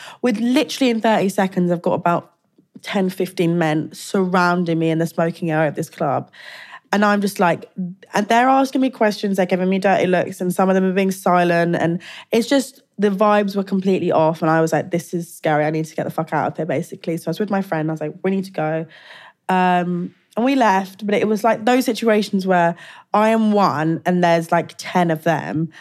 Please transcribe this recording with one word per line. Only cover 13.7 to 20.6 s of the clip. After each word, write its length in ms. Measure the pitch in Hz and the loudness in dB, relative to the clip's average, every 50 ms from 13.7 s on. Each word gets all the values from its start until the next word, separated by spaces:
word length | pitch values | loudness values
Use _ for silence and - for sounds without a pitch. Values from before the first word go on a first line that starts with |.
| 196 190 185 196 185 - 170 175 - | -2 0 0 0 0 0 0 2 2
off. 280 | 160 160 156 165 160 | 4 2 2 0 0
And 80 | 165 160 | 0 2
I 120 | 160 165 | 2 2
was 100 | 160 160 | 2 2
like, 200 | 160 151 - - | 0 -2 -2 -2
"This 220 | - 170 - - - | -4 -6 -6 -4 -8
is 180 | 170 165 - | -8 -8 -8
scary. 340 | - - - 160 151 151 151 | -12 -6 -2 0 0 2 0
I 60 | 156 | 0
need 140 | 160 160 160 | -2 -4 -6
to 80 | - - | -6 -6
get 100 | - - | -8 -6
the 40 | - | -6
fuck 220 | - - 165 - | -4 -6 -6 -4
out 200 | 165 147 92 139 | -2 -2 -2 -2
of 40 | 156 | -4
here," 100 | - 160 | -6 -6
basically. 520 | 180 135 147 175 - - - - 180 165 | -4 -4 -4 -4 -8 -12 -12 -8 -6 -6
So 100 | 165 - | -6 -6
I 40 | 165 | -6
was 80 | 170 - | -4 -4
with 80 | 214 202 | -4 -2
my 120 | 196 196 | -2 -4
friend. 280 | 190 190 170 160 156 156 | -2 -2 -4 -4 -4 -4
I 40 | 160 | -4
was 60 | 156 | -6
like, 140 | 156 151 151 - - | -8 -10 -10 -6 -4
"We 80 | 190 | -2
need 140 | 196 196 185 | -2 -2 -4
to 60 | 190 | -6
go." 340 | - 156 156 156 160 160 165 160 - - - - - - - - _ _ - - | -6 -6 -4 -4 -4 -6 -6 -10 -14 -20 -20 -20 -20 -20 -20 -20 _ _ -4 -2
Um, 680 | 185 185 185 180 180 175 175 175 175 175 180 - - _ _ _ - | 0 2 2 2 2 0 0 -2 -4 -4 -6 -8 -12 _ _ _ -4
and 80 | 208 240 | -2 0
we 100 | 262 277 | 0 2
left. 500 | 269 | 2